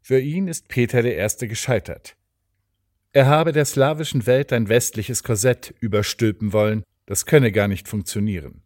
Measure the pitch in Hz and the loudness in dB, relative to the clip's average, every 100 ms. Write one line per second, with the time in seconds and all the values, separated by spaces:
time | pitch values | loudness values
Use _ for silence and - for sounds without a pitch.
0 | - 131 139 165 190 160 _ - 120 123 | 0 0 0 -4 -4 -6 _ -2 0 2
1 | 120 82 104 - 120 113 - 117 - 80 | 0 -2 -4 -4 -8 -8 -2 -2 -4 -16
2 | - _ _ _ _ _ _ _ _ _ | -16 _ _ _ _ _ _ _ _ _
3 | _ 139 135 151 165 151 143 - 135 156 | _ 4 4 4 2 0 0 2 0 0
4 | 156 139 113 127 143 123 107 117 - 110 | -4 -4 2 2 2 -2 2 2 2 -6
5 | 104 117 - 110 127 120 - - 113 104 | -6 -6 -4 0 2 0 -6 -10 -2 -2
6 | 101 - 113 101 107 107 107 107 104 _ | -2 0 0 0 -2 2 2 0 -6 _
7 | _ 98 - 156 123 101 101 95 - 107 | _ -8 2 4 4 2 0 -2 -4 -8
8 | 92 - 104 95 69 76 | -6 -4 -4 -4 -8 -18